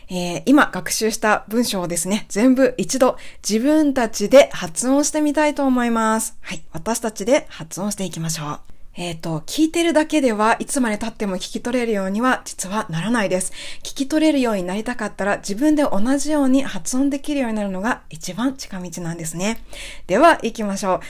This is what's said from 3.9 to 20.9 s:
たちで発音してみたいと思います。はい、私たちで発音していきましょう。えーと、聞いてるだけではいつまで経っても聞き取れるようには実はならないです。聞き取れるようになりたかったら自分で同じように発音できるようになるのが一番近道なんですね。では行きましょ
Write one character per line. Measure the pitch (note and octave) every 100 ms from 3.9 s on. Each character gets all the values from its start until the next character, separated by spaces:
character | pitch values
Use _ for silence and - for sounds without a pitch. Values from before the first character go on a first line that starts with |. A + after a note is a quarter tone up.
た | C4 A3
ち | - G3+
で | C4+ -
発 | - E3+ - B3
音 | C#4 C#4+
し |
て | D#4
み | D4+
た | D4+ D4+
い | D4
と | C4+
思 | B3 A#3+
い |
ま | A3+ A3 A3
す。 | - -
は | -
い、 | F#3 -
私 | D#3 - C#4+
た | A3
ち | G#3+ G3+
で | D4 D4+
発 | - D#3+ E3
音 | G#3
し | G3+
て |
い | F#3
き | E3
ま | E3
し | D#3+
ょ | D3
う。 | C3+ - - - -
え | F3
ー | E3
と、 | E3+ D#3
聞 | - - D#4+
い |
て | E4+
る | E4+
だ | D4+ D4+
け | D#4
で | C4
は | G#3 G#3+ -
い | -
つ | C#4
ま | A#3
で | G#3
経 | A3
っ |
て | - G#3+
も | F#3
聞 | -
き | A3
取 | A#3+ B3
れ | A#3
る |
よ | G3+ F#3+
う |
に | G3+
は | B3+ B3 -
実 | - F3+
は | G#3+ -
な | E3
ら | G3
な | A#3+
い | F#3+
で | F#3
す。 | - - - -
聞 | - -
き | C4+
取 | D#4 D#4
れ |
る | C#4+
よ | A#3+
う | G3+
に |
な | F3+
り | G3
た | G#3 D3
か | -
っ | -
た |
ら | - -
自 | -
分 | G3+ D4+ D4+
で |
同 | C#4+ G3+ A#3 C#4
じ | C#4+
よ | D4+ C4
う |
に | C4+
発 | - - - B3+
音 | C#4
で | C#4+
き | D4+ C#4+
る |
よ | A#3+
う |
に | G#3+
な |
る | G3+
の | F#3
が | A3 C4+ -
一 | D#3 -
番 | F3+ C4 C4
近 | - F#3+
道 | F3+ E3+
な | E3+
ん | E3+
で | D#3+
す | E3
ね。 | G3+ A3+ - - - - -
で | G3
は | E4 -
行 | A3
き | A3
ま | G#3 G3
し |
ょ | G3